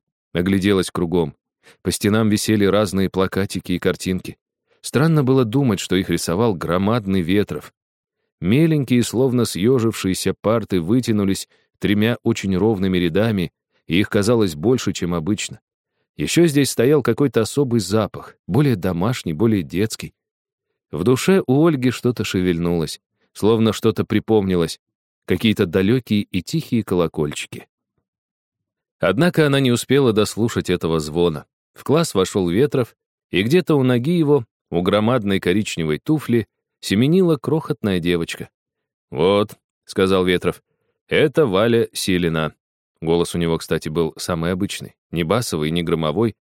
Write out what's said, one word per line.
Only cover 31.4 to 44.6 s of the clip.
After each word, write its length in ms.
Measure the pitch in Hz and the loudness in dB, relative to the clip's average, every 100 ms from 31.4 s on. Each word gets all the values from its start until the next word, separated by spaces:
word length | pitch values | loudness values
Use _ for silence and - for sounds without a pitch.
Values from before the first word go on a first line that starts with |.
| - _ _ | -10 _ _
В 100 | - | -14
класс 300 | - 151 165 | -2 0 0
вошёл 360 | 98 92 104 87 | 0 0 0 0
Ветров, 460 | 92 135 131 117 _ _ _ _ | 0 0 0 -4 _ _ _ _
и 120 | 90 | -2
где-то 340 | 110 180 - 147 | 2 2 2 2
у 80 | |
ноги 340 | 127 123 131 175 | 2 0 0 0
его, 280 | 147 143 117 _ _ | 2 2 0 _ _
у 120 | 85 | -2
громадной 580 | 90 104 110 127 101 95 | 2 2 2 0 0 0
коричневой 600 | 87 101 101 - 78 76 | 0 0 -2 -4 -4 -4
туфли, 480 | - 156 - 117 - _ _ _ | -2 -2 0 -2 -2 _ _ _
семенила 560 | - 95 135 185 180 156 | -2 0 2 2 2 0
крохотная 600 | - 156 - 147 107 92 | -2 -4 -4 -4 -2 0
девочка. 500 | 82 87 82 - - _ _ _ _ _ _ | 0 -2 -2 -8 -14 _ _ _ _ _ _
«Вот», — 480 | 64 90 101 107 - _ _ - | 0 2 2 0 -6 _ _ -8
сказал 400 | - 95 95 92 | 0 2 2 2
Ветров, — 360 | 90 87 - _ _ _ _ _ | 0 0 -6 _ _ _ _ _
«это 380 | 85 151 165 135 | 2 2 2 2
Валя 420 | 92 117 117 110 | 2 2 2 0
Силина». 600 | - - 90 85 80 78 - _ _ _ _ | -4 -2 0 0 -2 -4 -8 _ _ _ _
Голос 340 | 80 85 87 | -2 0 0
у 40 | 87 | -2
него, 200 | 85 82 | -2 -2
кстати, 320 | - 80 80 | -4 -6 -4
был 240 | 78 80 - | -4 -4 -6
самый 340 | - 85 82 | -6 -4 -4
обычный, 440 | 92 | -4